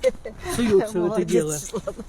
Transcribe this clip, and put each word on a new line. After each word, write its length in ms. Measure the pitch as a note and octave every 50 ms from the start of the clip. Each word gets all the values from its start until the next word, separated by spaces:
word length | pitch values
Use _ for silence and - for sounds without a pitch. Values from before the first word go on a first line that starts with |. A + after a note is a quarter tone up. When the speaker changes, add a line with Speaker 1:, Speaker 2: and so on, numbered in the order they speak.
| - C5 - - - A3 A3 - - F4+ E4+
Speaker 1:
суются 340 | - A#3+ A3 G#3 F#3+ G#3+ G#3+ G#3+
в 40 |
это 20 | F3+
Speaker 2:
Молодец, 300 | E3+ F3 A3 F#3+ F3+ E3
Speaker 1:
дело? 220 | F3+ E3+ D#3 D3+ D3+
Speaker 2:
Светлана. 440 | D3 D3 - - G#3 - G3 G3+ - A3